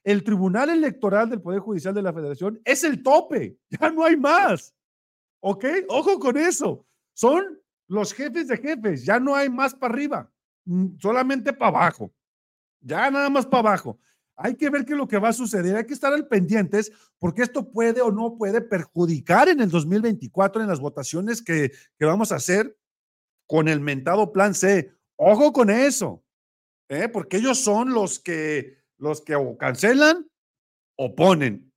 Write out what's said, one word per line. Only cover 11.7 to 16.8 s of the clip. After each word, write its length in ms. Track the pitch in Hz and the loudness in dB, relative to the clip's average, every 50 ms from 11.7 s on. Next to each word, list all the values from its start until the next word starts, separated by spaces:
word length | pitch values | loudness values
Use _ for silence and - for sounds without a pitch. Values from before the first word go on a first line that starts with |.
| 143 151 170 165 - - 110 - - _ _ _ _ _ _ _ _ _ _ _ _ _ | 2 2 2 0 0 -2 -10 -16 -16 _ _ _ _ _ _ _ _ _ _ _ _ _
ya 280 | - 120 147 185 240 277 | -10 -6 -2 0 0 0
nada 200 | 269 277 285 277 | 0 0 0 0
más 160 | 277 277 240 | 0 0 0
para 140 | 262 - 247 | 2 2 2
abajo. 400 | 220 214 196 - - 123 104 - _ _ _ _ _ _ _ | 4 2 2 0 -2 -8 -14 -14 _ _ _ _ _ _ _
Hay 200 | - - 233 254 | -8 -6 -6 -4
que 120 | - 302 285 | -2 -2 0
ver 160 | 285 285 247 | 0 -2 -2
qué 100 | - 302 | -2 -4
es 40 | 285 | -4
lo 80 | 262 | -2
que 120 | - 214 202 | -2 -2 0
va 100 | 202 233 | 2 0
a 40 | 226 | 0
suceder, 440 | 240 254 208 - 190 175 180 196 | 0 -2 -4 -2 -2 0 0 0
hay 100 | 220 226 | -2 -4
que 80 | 233 285 | -6 -6
estar 180 | 226 - 277 285 | -4 -2 0 0
al 140 | 302 294 | 0 0
pendientes, 640 | - 233 196 180 151 220 220 196 156 196 214 | 0 0 2 2 2 2 0 0 0 0 -2